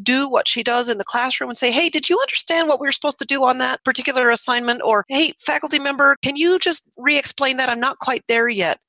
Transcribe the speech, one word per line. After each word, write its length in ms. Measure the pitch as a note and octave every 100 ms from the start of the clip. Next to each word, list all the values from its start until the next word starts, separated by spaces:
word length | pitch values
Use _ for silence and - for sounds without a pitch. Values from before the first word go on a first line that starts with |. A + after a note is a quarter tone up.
do 260 | G3 C4 C#4
what 180 | B3 -
she 160 | A#3+
does 280 | A#3 A#3+ A#3+
in 80 | G#3
the 60 |
classroom 440 | F#3+ A#3+ B3+ - B3+
and 100 | A#3
say, 120 | B3
"Hey, 180 | B3 E4+
did 220 | D#4 -
you 80 | G4
understand 480 | C5+ - - E4 D#4+
what 120 | C#4
we 60 | -
were 60 |
supposed 280 | - D4 -
to 40 |
do 200 | - C#4
on 120 | B3+ B3+
that 240 | B3+ C4
particular 440 | C4 B3+ C4 B3+ A#3+
assignment?" 520 | A#3 - A#3+ A#3+ A#3+
Or, 220 | A#3 G#3 G3
"Hey, 240 | C#4 D#4+ -
faculty 400 | - D4 D4+ D4
member, 380 | C#4 C#4 C#4 C#4
can 140 | C4 C#4+
you 220 | E4+ F#4
just 240 | F4+ D#4+ _ -
re-explain 580 | C4 C#4+ - - C4+ C4
that? 140 | B3+
I'm 100 | A#3
not 200 | C4 C4+
quite 240 | C4+ A#3+ -
there 220 | A#3 A#3+
yet." 280 | G3+ E3+ -